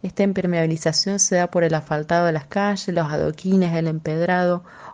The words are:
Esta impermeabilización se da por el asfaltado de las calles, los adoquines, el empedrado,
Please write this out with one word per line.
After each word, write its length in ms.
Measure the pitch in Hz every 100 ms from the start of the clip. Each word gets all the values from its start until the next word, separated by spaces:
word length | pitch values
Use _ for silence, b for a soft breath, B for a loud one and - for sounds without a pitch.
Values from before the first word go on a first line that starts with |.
Esta 180 | 185 -
impermeabilización 960 | 202 190 180 170 160 160 165 156 - 196
se 160 | -
da 160 | 180 175
por 140 | 180
el 100 | 170
asfaltado 520 | 156 151 151 151 170 175
de 60 |
las 140 | 156 143
calles, 480 | - 202 196 -
los 160 | 175 156
adoquines, 640 | 151 151 156 185 190 180
el 140 | 165 160
empedrado, 720 | 156 160 156 170 180 180 175 180 B B